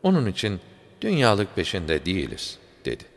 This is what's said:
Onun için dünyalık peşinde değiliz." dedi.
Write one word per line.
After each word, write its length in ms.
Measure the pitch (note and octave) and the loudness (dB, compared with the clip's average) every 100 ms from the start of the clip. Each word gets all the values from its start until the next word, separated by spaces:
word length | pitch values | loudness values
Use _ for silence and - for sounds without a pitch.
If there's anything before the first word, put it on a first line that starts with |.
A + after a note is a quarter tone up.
Onun 240 | F#3 F#3 A2 | 4 2 2
için 340 | F#2 G#2+ F#2+ - - - - | -2 -4 -6 -12 -20 -20 -6
dünyalık 560 | A3 F3 A#2+ G2+ G2+ - | -2 4 4 4 0 -2
peşinde 500 | E2+ F#2+ D#2+ D#2 E2+ | -4 -4 -2 -2 0
değiliz." 520 | F#2 C2+ - - - - _ | -2 -4 -8 -12 -14 -20 _
dedi. 200 | - A#1+ - | -8 -8 -12